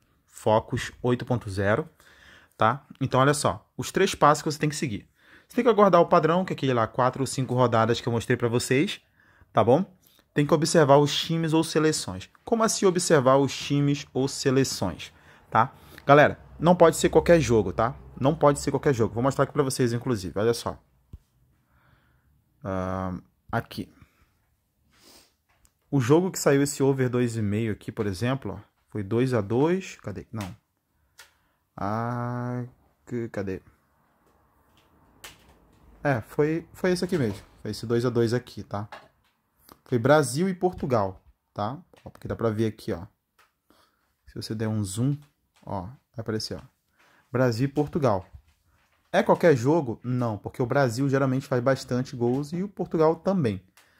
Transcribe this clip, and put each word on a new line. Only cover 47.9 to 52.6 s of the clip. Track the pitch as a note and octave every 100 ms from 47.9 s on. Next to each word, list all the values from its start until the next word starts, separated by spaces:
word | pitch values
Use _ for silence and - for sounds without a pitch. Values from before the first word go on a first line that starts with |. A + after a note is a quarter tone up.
| F3 C3+ G2 - - _ _ _ _ _ _ _
É | F3
qualquer | A3 F3 F3 C#3
jogo? | A#2+ E3+ C3 A2
Não, | A#2+ B2 A#2+ G#2+
porque | - -
o | B2
Brasil | C3 C3+ A2 C#3
geralmente | C3+ C3+ C3 -
faz | B2+
bastante | B2 C3 - B2 B2+
gols | C3 A#2+ B2+ D3
e | E3+